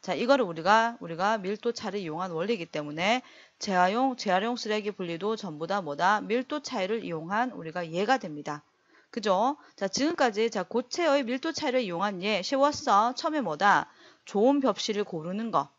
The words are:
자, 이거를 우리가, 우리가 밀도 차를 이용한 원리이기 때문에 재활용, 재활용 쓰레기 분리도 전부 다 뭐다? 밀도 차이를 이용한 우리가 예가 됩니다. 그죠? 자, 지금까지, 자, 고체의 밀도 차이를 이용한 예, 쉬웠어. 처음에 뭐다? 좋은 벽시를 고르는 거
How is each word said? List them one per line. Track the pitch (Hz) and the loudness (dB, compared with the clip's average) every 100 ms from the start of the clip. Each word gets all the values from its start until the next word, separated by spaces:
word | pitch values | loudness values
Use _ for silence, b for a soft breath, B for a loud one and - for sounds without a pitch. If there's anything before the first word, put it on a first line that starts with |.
자, | - | -4
이거를 | 160 233 277 208 | -4 2 2 2
우리가, | 165 165 220 233 233 | -2 4 4 4 -4
우리가 | 175 165 196 220 | -10 -2 0 0
밀도 | 185 214 240 | -2 -4 -4
차를 | 233 214 196 | -4 -6 -6
이용한 | 175 156 185 | -6 -6 -6
원리이기 | 165 190 226 165 | -4 -2 -2 -4
때문에 | 156 147 151 185 247 B B B _ | -6 -6 -2 0 0 B B B _
재활용, | - 185 180 220 269 254 | 0 4 4 4 0 0
재활용 | 214 185 220 240 | 0 2 2 -4
쓰레기 | 214 214 208 | -2 -2 -4
분리도 | 196 180 165 196 220 | -6 -6 -4 -4 -4
전부 | 196 151 160 | -6 -8 -4
다 | 202 | -4
뭐다? | 165 143 180 214 | -4 2 4 4
밀도 | 190 226 254 294 | 2 -2 -2 -6
차이를 | 285 240 185 226 185 | -6 -4 -2 -2 -4
이용한 | 165 160 202 254 | -8 -4 -2 -2
우리가 | 180 160 165 170 | -4 -8 -8 -4
예가 | 170 214 269 | -2 2 0
됩니다. | 180 147 147 147 _ _ b b b | 0 -8 -8 -8 _ _ b b b
그죠? | - 208 185 220 196 B B | -6 2 2 2 -2 B B
자, | 196 | -4
지금까지, | - 285 349 262 202 226 | 0 0 2 0 2 -2
자, | 226 | -2
고체의 | 180 226 247 - 339 277 | -2 -4 -4 0 2 2
밀도 | 233 262 320 | 0 -4 -4
차이를 | 320 302 254 | -4 0 0
이용한 | 220 170 202 196 | 0 -2 -2 -2
예, | 190 208 | -2 -2
쉬웠어. | 185 269 285 294 - 202 226 | 0 4 4 2 4 4 4
처음에 | 254 330 302 | 0 -2 -2
뭐다? | 208 151 202 165 - B B B - | -2 2 6 4 2 B B B -6
좋은 | 202 233 285 | 2 4 4
벽시를 | 269 196 - 208 | 2 0 -2 -2
고르는 | 202 170 160 196 233 | -2 -6 -6 -6 -2
거 | 175 143 | -2 -2